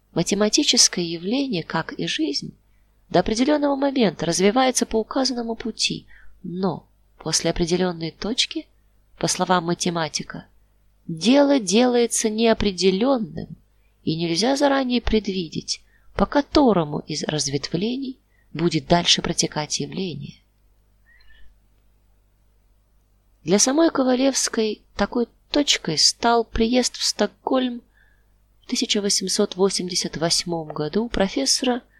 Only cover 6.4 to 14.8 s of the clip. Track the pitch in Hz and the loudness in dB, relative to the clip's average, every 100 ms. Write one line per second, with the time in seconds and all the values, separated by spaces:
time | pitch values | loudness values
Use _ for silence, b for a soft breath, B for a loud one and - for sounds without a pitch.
6.4 | 180 175 190 143 - _ _ - 160 160 | -10 -4 -2 -2 -10 _ _ -12 -4 -2
7.4 | 165 - 170 175 185 170 160 - 190 254 | 0 0 0 0 0 -2 -8 -8 -4 -2
8.4 | - 320 - _ _ _ _ - 165 - | -2 -4 -12 _ _ _ _ -4 -4 0
9.4 | 180 180 170 175 180 170 156 - 180 170 | 0 0 0 -2 -2 -2 -4 -6 -10 -14
10.4 | - _ _ _ _ _ - 160 180 277 | -16 _ _ _ _ _ -12 -2 4 6
11.4 | 285 277 190 202 254 240 240 - 226 214 | 6 2 2 2 4 4 2 0 -2 2
12.4 | 226 220 208 180 185 185 247 262 175 160 | 2 4 0 2 2 2 2 0 -2 -8
13.4 | - - _ _ _ _ - 160 165 165 | -12 -14 _ _ _ _ -4 -2 -2 0
14.4 | 226 277 285 269 | 0 2 2 2